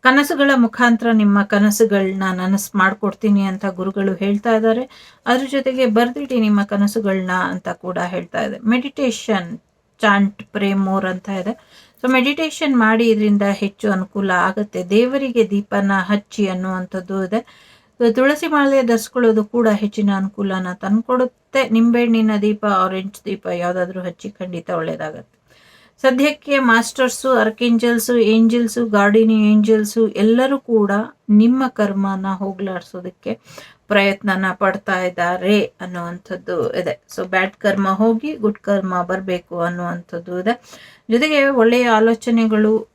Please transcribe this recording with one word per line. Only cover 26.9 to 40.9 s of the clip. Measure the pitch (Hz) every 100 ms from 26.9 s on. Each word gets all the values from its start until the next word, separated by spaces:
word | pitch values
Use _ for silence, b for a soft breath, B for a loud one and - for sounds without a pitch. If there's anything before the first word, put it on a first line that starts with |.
| - 254 - 262
ಆರ್ಕೇಂಜಲ್ಸು, | 247 214 220 240 233 240 233 226 240
ಏಂಜಲ್ಸು, | 214 220 226 240 233 240 233
ಗಾರ್ಡಿಯನ್ | 208 202 208 226
ಏಂಜಲ್ಸು | 220 208 214 214 220 208 226 220
ಎಲ್ಲರೂ | - 214 233 262 277
ಕೂಡ | - 226 202 202 226 - -
ನಿಮ್ಮ | 208 226 262 262
ಕರ್ಮನ | - 208 196 196 190 196
ಹೋಗ್ಲಾಡ್ಸೋದಕ್ಕೆ | 190 196 190 196 185 - 180 180 - - 226 B B B B _
ಪ್ರಯತ್ನನ | 208 196 196 208 190 190
ಪಡ್ತಾ | 185 190 190 - 185
ಇದ್ದಾರೆ | 185 175 175 180 185 208 - _
ಅನ್ನುವಂಥದ್ದು | 180 180 170 175 - 185 185 175 120
ಇದೆ. | - 175 202 _ -
So | 185
ಬ್ಯಾಡ್ | 185 190
ಕರ್ಮ | _ 202 196 196
ಹೋಗಿ | 190 226 226 294 302
ಗುಡ್ | 214 208
ಕರ್ಮ | - 202 190 180
ಬರ್ಬೇಕು | 175 190 190 180 - 175
ಅನ್ನುವಂಥದ್ದು | 170 175 175 175 175 170 175 180
ಇದೆ. | 190 240 B B B